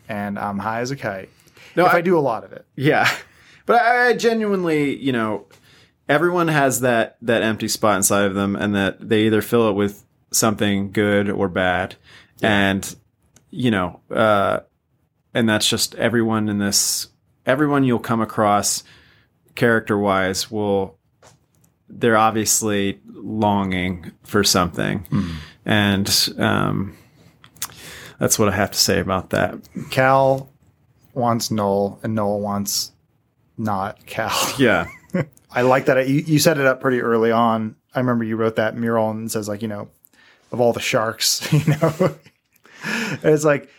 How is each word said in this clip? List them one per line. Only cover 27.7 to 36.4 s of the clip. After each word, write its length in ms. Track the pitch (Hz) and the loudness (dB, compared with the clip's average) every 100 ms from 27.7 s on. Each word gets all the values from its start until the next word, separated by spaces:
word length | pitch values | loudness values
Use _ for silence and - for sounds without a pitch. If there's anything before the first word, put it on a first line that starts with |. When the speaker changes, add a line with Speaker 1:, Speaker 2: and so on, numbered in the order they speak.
| - - - - - | -14 -20 -18 -16 -4
Speaker 2:
that's 200 | - - | -2 2
what 100 | 104 | 0
I 40 | |
have 180 | 95 98 | 0 -2
to 80 | - | 0
say 200 | - 90 | 0 0
about 300 | 90 92 - | 0 -4 -2
that. 260 | 98 92 - - - - | -2 -2 -4 -14 -14 -6
Speaker 1:
Cal 580 | - 131 135 135 135 - _ _ _ _ _ _ | 0 4 4 4 0 -6 _ _ _ _ _ _
wants 380 | 131 117 117 - | -4 -2 -2 -2
Noel, 480 | 107 101 101 101 - | -2 0 0 -2 -4
and 120 | 120 | -6
Noel 260 | 110 101 104 | -4 -2 -4
wants 520 | 101 101 101 - - _ _ _ _ _ _ - | -4 -4 -4 -6 -8 _ _ _ _ _ _ -8
not 480 | 110 95 98 - - | -4 -4 -6 -10 -12
Cal. 260 | - 107 - - | -6 -4 -2 -4
<laughs> 120 | 131 | 2
Speaker 2:
Yeah. 280 | 120 87 87 - _ 180 - _ _ | 4 4 0 -10 _ -6 -6 _ _
Speaker 1:
I 80 | 127 | 0
like 220 | 127 135 139 | 2 4 4
that. 220 | 131 131 | 2 2
You, 120 | 143 | 0
you 180 | 160 | 2
set 180 | 151 | 2